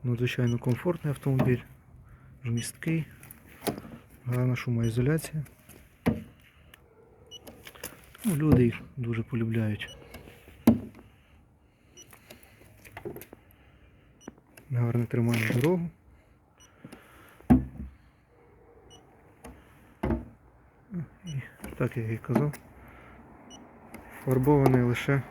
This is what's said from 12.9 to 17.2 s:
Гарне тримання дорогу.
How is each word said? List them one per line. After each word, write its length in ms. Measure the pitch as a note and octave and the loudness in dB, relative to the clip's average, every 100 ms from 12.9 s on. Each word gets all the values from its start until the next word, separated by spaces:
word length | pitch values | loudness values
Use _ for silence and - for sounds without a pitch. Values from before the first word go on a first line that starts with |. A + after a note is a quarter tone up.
| - - - - - - - - - - - - - - - _ - - | -16 -14 -14 -16 -20 -20 -20 -20 -20 -20 -20 -20 -20 -20 -20 _ -20 -6
Гарне 340 | B2 A#2+ A#2+ A#2+ | 0 2 0 0
тримання 440 | B2+ A#2 A#2 A2 A#2 | 0 2 2 0 2
дорогу. 340 | D3 F3+ E3+ - - - _ - _ _ - - - - - - | 2 2 -2 -10 -20 -20 _ -20 _ _ -20 -20 -20 -20 -20 -20